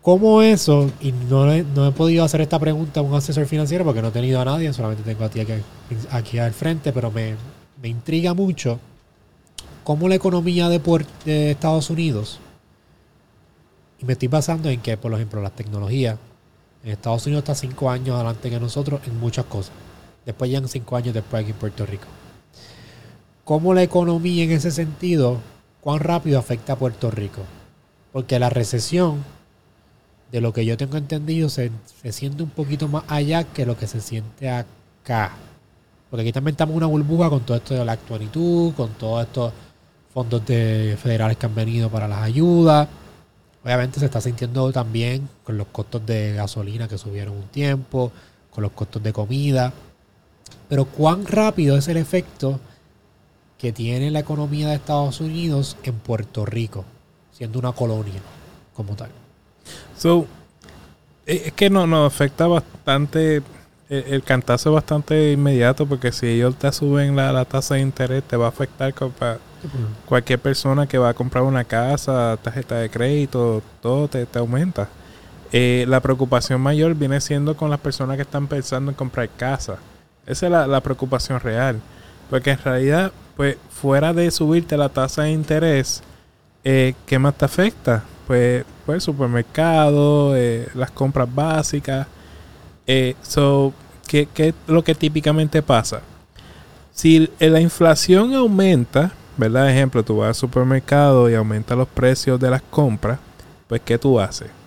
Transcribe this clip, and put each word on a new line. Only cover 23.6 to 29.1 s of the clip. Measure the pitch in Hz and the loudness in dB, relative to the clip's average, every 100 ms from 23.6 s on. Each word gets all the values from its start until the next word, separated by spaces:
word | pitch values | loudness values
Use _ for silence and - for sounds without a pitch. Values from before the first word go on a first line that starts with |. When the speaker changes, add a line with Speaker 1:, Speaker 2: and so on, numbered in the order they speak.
| 175 | 4
Speaker 1:
la | 185 | 4
economía | 175 180 175 170 175 175 | 4 2 2 0 0 0
en | 165 | 2
ese | 160 170 | 2 0
sentido, | 147 160 147 180 165 123 120 - - _ _ | -2 -4 -4 -2 2 2 0 -8 -20 _ _
cuán | 143 147 | -4 -2
rápido | 151 170 165 139 | 0 -2 2 0
afecta | 113 131 - | 0 -6 -4
a | 127 | -4
Puerto | 127 117 117 | -4 -2 -4
Rico? | 107 101 - 92 - - _ _ _ _ | -4 -8 -10 -16 -18 -20 _ _ _ _
Porque | 131 123 123 | -10 -2 0
la | 123 | 0
recesión, | 120 110 120 - 175 180 | 0 -2 -4 -2 0 0